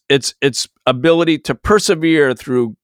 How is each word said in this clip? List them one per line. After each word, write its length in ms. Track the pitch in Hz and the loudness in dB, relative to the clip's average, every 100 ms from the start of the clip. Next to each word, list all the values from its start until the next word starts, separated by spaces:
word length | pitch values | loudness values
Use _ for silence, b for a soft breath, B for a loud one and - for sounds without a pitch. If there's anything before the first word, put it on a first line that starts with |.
| _ | _
it's, 260 | 135 - - | -2 -2 -4
its 280 | 139 117 - _ - | -4 -4 -10 _ -4
ability 520 | 127 160 165 165 151 | 0 2 2 2 -2
to 160 | - | -4
persevere 800 | 127 - 208 - 170 165 160 139 | -8 0 0 2 0 0 2 2
through 420 | 120 - 127 120 - | -2 -4 -2 -2 -4